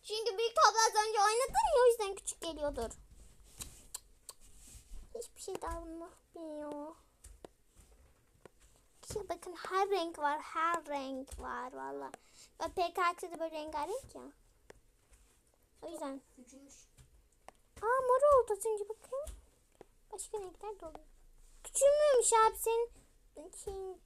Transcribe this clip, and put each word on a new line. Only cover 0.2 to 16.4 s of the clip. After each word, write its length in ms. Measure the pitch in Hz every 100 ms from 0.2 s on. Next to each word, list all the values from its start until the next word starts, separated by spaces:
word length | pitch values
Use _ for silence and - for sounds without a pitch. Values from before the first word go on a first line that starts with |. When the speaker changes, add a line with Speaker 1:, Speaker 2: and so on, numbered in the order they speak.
| 453 381
Speaker 1:
büyük 180 | 453 480
topla 240 | 508 427 453
az 200 | 427 427
önce 120 | 427
oynadın 580 | 403 453 539 762 880 587
ya, 60 |
o 20 | 494
yüzden 300 | 466 392 392
küçük 260 | - -
geliyordur. 500 | 339 311 294 277 226 - - - - - - - - - - - _ - - - - - - - - - - 453
Hiçbir 260 | - -
şey 200 | - 370
de 60 | 320
alınmıyor. 1300 | 330 330 330 339 - _ 339 320 302 294 294 294 330 _ _ - - - _ _ - - - - _ _ _ - _ - _ _ _
İşte 260 | - 427 381
bakın, 260 | 339 - 349 -
her 200 | 370 392
renk 300 | 392 330 330
var, 220 | 294 302
her 440 | - 330 330 339 294
renk 540 | 285 269 262 269 -
var 340 | 254 247 254
valla. 380 | 269 269 - 269 - - - - _
Bak, 160 | 320 349
P 180 | 349
K 180 | 349 349
X'de 200 | 349 370
de 80 | 339
böyle 160 | 330 320
rengarenk 600 | 302 311 302 480 - 277
ya. 60 | 247 - _ _ _ - _ _ _ - _ _ _ _ _ _
O 80 | 302
yüzden. 320 | 330 294 269 _
Speaker 2:
Küçülmüş. 400 | -